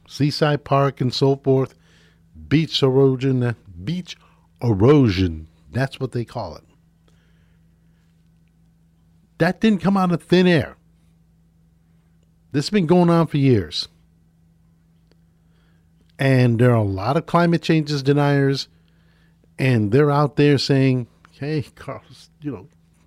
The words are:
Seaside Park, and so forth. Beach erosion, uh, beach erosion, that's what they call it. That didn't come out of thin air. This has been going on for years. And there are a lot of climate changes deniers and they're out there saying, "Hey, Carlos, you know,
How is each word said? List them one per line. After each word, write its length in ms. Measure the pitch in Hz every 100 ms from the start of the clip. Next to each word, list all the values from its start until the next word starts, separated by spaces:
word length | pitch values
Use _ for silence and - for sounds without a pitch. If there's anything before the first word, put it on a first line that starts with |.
| _
Seaside 560 | - 147 - 151 147 -
Park, 340 | 139 139 -
and 140 | 127
so 240 | - 135 135
forth. 360 | - 135 131 _ _ _ _ _ _ - -
Beach 340 | 151 160 -
erosion, 580 | 131 131 135 131 135 127
uh, 120 | 123 117 - 85
beach 360 | 98 180 180 - _ _ _ _
erosion, 840 | 120 98 117 151 123 90 92 80 78 _ -
that's 300 | 85 131 -
what 100 | 131
they 140 | 123 113
call 320 | 123 92 73
it. 80 | _ _ _ _ _ _ _ _ _ _ _ _ _ _ _ _ _ _ _ _ _ _ _ _ _ _ _ _
That 240 | 165 180
didn't 180 | 226 196
come 160 | 190 196
out 160 | 185
of 100 | 170
thin 260 | - 180 180
air. 280 | 170 - - _ _ _ _ _ _ _ _ _ _ _ _ _ _ _ _ _
This 140 | 135 -
has 60 |
been 160 | 208 160
going 220 | 180 175
on 180 | 170 160
for 100 | 151
years. 500 | 135 113 78 - - _ _ _ _ _ _ _ _ _ _ _ _ _ _ _ _ _ _ _ _ _ _ -
And 420 | 135 131 123 113
there 120 | 123
are 40 | 117
a 80 |
lot 320 | 104 95 104 156
of 100 | -
climate 360 | 170 170 170
changes 420 | - 160 143 147
deniers 640 | 135 143 143 143 139 139 - _ _ _ _ _ _ _ _ -
and 320 | 135 120 104
they're 180 | 123 147
out 280 | 143 147 -
there 200 | 147 139
saying, 480 | - 139 135 127 117 _ _
"Hey, 320 | _ 143 156 - _
Carlos, 540 | - 131 _ - - _
you 80 | 147
know, 180 | 107 98 _ _ _